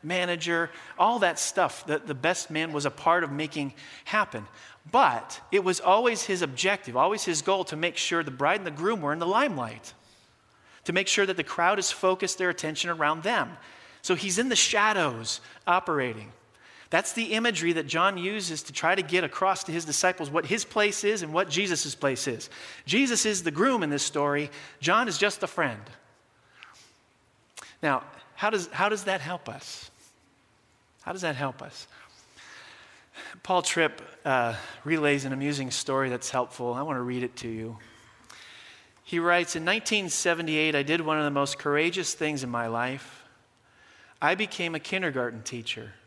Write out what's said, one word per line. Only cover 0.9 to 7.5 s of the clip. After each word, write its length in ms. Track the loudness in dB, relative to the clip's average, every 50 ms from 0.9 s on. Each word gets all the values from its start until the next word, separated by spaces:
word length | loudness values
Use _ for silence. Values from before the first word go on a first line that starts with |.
| 0 4
all 180 | 4 4 6 4
that 220 | 2 2 2 0
stuff 440 | -4 -2 2 2 2 2 0 -4 -4 -2
that 180 | -2 -2 -2
the 100 | -4 -8
best 360 | 0 2 0 2 0 -4 -4
man 220 | -4 -4 -4 -2 -2
was 120 | -2 -2
a 60 | -2
part 320 | -4 0 2 4 4 4 2
of 80 | 0
making 420 | -2 -4 -4 -4 -4 -4 -4 -4 -6 -10 -18 -18 -18 -16 -10
happen. 420 | -2 0 0 0 0 -2 -10 -10 -12 -18 -20 -20 -20 -20 -20 _ 2
But 500 | 4 6 6 6 4 0 -6 -10 -14 -16 -8 0
it 120 | 0 2 4
was 160 | 2 0 2
always 440 | 4 6 6 6 6 4 2 0 -2
his 200 | -2 0 0 0
objective, 520 | -2 -2 0 0 0 0 0 -4 -4 2
always 300 | 2 4 4 2 0 -2
his 160 | -2 -2 0
goal 220 | 2 2